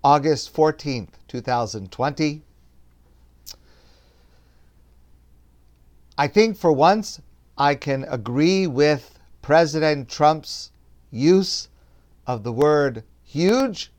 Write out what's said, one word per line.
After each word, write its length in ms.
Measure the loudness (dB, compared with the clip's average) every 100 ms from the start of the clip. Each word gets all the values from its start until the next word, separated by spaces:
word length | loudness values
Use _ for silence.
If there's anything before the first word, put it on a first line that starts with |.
August 500 | 4 2 2 -4 -4
fourteenth, 640 | 0 0 0 -8 -8 -10 -20 -14
two 100 | -12
thousand 540 | -4 -4 -4 -8 -14
twenty. 480 | -6 -6 -2 -4 -4 _ _ _ _ _ _ _ _ _ _ -20 -20 _ _ _ _ _ _ _ _ _ _ _ _ _ _ _ _ _ _ _ _ _ _ _ _ _ -4
I 100 | 0
think 300 | 4 2 2
for 160 | 0
once 480 | 4 4 4 -2 -14 -20 _ _ -2
I 180 | 0 0
can 280 | -4 -6 -4
agree 580 | -8 -4 0 2 2 -2
with 500 | 2 2 0 -6 _ _ -18
President 680 | 2 2 2 0 -2 -2 -6
Trump's 600 | 2 2 2 -6 -16 -16 _ _ _ _
use 600 | 0 4 4 2 -8 -10 _ _ _ _ _ -8
of 160 | -6
the 80 | -6
word 540 | 0 2 2 0 -4 -18 _
huge. 680 | _ -2 2 2 0 -4 -16